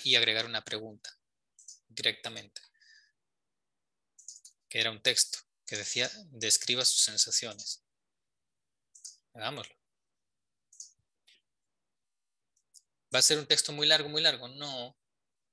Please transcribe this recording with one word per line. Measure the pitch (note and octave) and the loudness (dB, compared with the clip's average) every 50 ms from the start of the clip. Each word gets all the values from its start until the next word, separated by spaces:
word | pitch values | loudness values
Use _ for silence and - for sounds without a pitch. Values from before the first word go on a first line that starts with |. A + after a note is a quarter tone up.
| - | 2
y | C3+ B2+ | 2 4
agregar | A#2+ A#2 A2+ A2 A2+ A2+ | 4 4 4 2 0 -2
una | A#2 A2+ A2 - | -4 -6 -8 -6
pregunta | - A2+ G#2+ A2 A2 G#2+ G#2+ - - - _ _ _ _ _ _ _ _ - - - - - _ | -6 -8 -8 -8 -12 -14 -18 -18 -20 -20 _ _ _ _ _ _ _ _ -20 -20 -20 -20 -20 _
directamente. | _ A2+ A2+ - A2+ A2 - - A#2 G#2+ G#2 G#2 G#2 _ - - - _ _ _ - - - _ _ _ _ _ _ _ _ _ _ _ _ _ _ _ _ _ _ _ _ _ _ _ - - - - - - - _ _ _ _ | _ -10 -4 -2 -2 -2 -2 -8 -12 -12 -12 -16 -16 _ -20 -20 -20 _ _ _ -20 -20 -20 _ _ _ _ _ _ _ _ _ _ _ _ _ _ _ _ _ _ _ _ _ _ _ -20 -20 -20 -20 -20 -20 -20 _ _ _ _
Que | - A2+ | -2 0
era | A2+ A2+ | 0 0
un | A2 G#2+ | -2 0
texto | - C3 A#2+ - - - - - - _ _ _ _ | 0 2 4 4 2 2 0 -8 -12 _ _ _ _
que | - G#2 | -8 -8
decía, | G#2 G2+ - - A#2+ B2 B2+ - A3 G#3 D#3+ | -6 -6 -2 -2 -2 -2 -2 -4 -10 -18 -20
"Describa | C3 A2+ A2 A2 - - - - B2 B2+ B2+ | -10 -6 0 2 2 2 2 0 0 2 2
sus | - - - | 2 4 4
sensaciones". | - A2+ G#2+ G#2 - A2+ - - B2 A#2 G#2 G#2 - - - - _ _ _ _ _ _ _ _ _ _ _ _ _ _ _ _ _ _ _ _ _ _ - - - - - _ _ _ - | 2 2 2 0 0 2 0 -2 -2 -4 -8 -10 -10 -10 -10 -10 _ _ _ _ _ _ _ _ _ _ _ _ _ _ _ _ _ _ _ _ _ _ -20 -20 -20 -20 -20 _ _ _ -12
Hagámoslo. | A2+ G#2+ B2 D3 C3 G2+ - - _ _ _ _ _ _ _ _ _ _ _ _ _ _ _ _ _ _ _ - - - - _ _ _ _ _ _ _ _ - _ _ _ _ _ _ _ _ _ _ _ _ _ _ _ _ _ _ _ _ _ _ _ _ _ _ _ _ - - _ _ _ _ _ - | -6 -6 -6 -4 -6 -10 -12 -18 _ _ _ _ _ _ _ _ _ _ _ _ _ _ _ _ _ _ _ -20 -20 -20 -20 _ _ _ _ _ _ _ _ -20 _ _ _ _ _ _ _ _ _ _ _ _ _ _ _ _ _ _ _ _ _ _ _ _ _ _ _ _ -20 -20 _ _ _ _ _ 4
¿Va | B2+ | 6
a | |
ser | - - D#3 D3+ | 6 6 6 4
un | D3 | 2
texto | - D3+ C#3+ - - | 2 2 2 2 0
muy | D3 D3 D3 | -2 0 4
largo, | D3+ D#3 D3+ D3 D3 | 4 4 4 2 0
muy | D3 D#3 | -2 2
largo? | D#3+ D#3+ C3+ A#2+ A#2+ B2 | 2 2 2 0 -6 -14
No. | C3 C#3 C#3+ C#3+ C3+ B2+ A#2+ B2+ - _ _ _ _ _ _ _ _ _ _ _ | -12 -12 -10 -10 -8 -8 -10 -12 -14 _ _ _ _ _ _ _ _ _ _ _